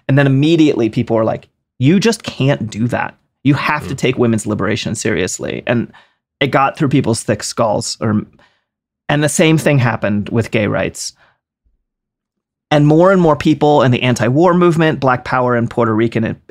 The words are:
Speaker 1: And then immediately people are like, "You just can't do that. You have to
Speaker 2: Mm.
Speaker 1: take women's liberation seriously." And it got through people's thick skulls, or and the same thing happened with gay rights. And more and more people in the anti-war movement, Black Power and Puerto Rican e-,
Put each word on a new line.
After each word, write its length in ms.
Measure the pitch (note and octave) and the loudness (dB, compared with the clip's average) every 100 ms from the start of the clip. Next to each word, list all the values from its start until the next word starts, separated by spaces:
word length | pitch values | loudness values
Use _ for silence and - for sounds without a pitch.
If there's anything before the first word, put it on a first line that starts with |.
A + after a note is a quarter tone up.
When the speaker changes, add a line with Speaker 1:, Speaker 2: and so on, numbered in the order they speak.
| - | 0
Speaker 1:
And 100 | C3+ | 2
then 80 | C#3 | 4
immediately 640 | C3+ D3+ E3 D3+ - A2+ | 2 2 4 2 2 0
people 280 | B2 A2 A2 | -2 -2 0
are 60 | A2 | 0
like, 220 | - - _ _ - | -4 -10 _ _ -2
"You 200 | C3 F#3+ | 2 2
just 240 | A3+ - | 2 -2
can't 460 | - - C3+ - G#2+ | -6 -4 -2 -2 -6
do 180 | G2+ A#2 | -6 -4
that. 280 | - - - _ _ | -4 -6 -12 _ _
You 100 | C3+ C#3 | 0 0
have 320 | - D3+ - | -2 -4 -6
to 60 | |
Speaker 2:
Mm. 40 | C3+ | -4
Speaker 1:
take 200 | B2 B2+ | -2 0
women's 280 | A#2 A2 G#2+ | 0 0 -2
liberation 480 | G#2 G2+ G#2+ - G#2+ | -4 -2 -4 -6 -6
seriously." 680 | A2+ E2+ F2+ - - - - | -4 -2 -4 -6 -8 -6 -2
And 240 | A#2+ - - _ _ _ - | -2 -4 -12 _ _ _ -6
it 60 | C#3 | 0
got 300 | C#3+ C#3 - | 2 0 0
through 120 | D3 | 0
people's 340 | C#3 A2 A2+ | 0 0 -2
thick 200 | - G#2 | -2 -4
skulls, 540 | - - A2+ G#2 - - | -6 -4 -2 -2 -6 -6
or 200 | A2+ G#2 - _ _ _ _ _ _ _ - | -4 -2 -4 _ _ _ _ _ _ _ -4
and 140 | D3 | -2
the 60 | D3+ | 0
same 280 | - D#3+ D#3 | 2 2 2
thing 220 | D#3+ C#3+ | 2 2
happened 500 | A#2 - G#2 G#2 G2 | 0 -2 -2 -4 -2
with 220 | A#2 - | -2 -2
gay 160 | A2+ G#2 | -2 -2
rights. 460 | G2+ F#2 - - - _ _ _ _ _ _ _ _ _ _ _ _ _ _ - | -2 -4 -8 -14 -16 _ _ _ _ _ _ _ _ _ _ _ _ _ _ -2
And 140 | D3+ D3 | 2 4
more 260 | D#3 F3+ | 4 4
and 80 | F#3+ | 4
more 140 | D#3+ C#3 | 2 2
people 460 | D#3 D3 D3+ D3 | 0 2 2 4
in 100 | B2 | 4
the 120 | B2 | 2
anti-war 500 | B2+ A#2+ A2+ C#3 F3 | 0 0 0 2 2
movement, 460 | F3 F3 D#3+ D#3+ C3+ | 4 2 2 0 0
Black 260 | C3+ B2 - | 0 -2 -2
Power 300 | B2+ B2 A#2+ | -2 0 0
and 140 | A#2 | -2
Puerto 240 | - A2+ A2 | 0 0 0
Rican 300 | A#2 A#2 A2 | 0 -2 -4
e-, 100 | - - | -6 -6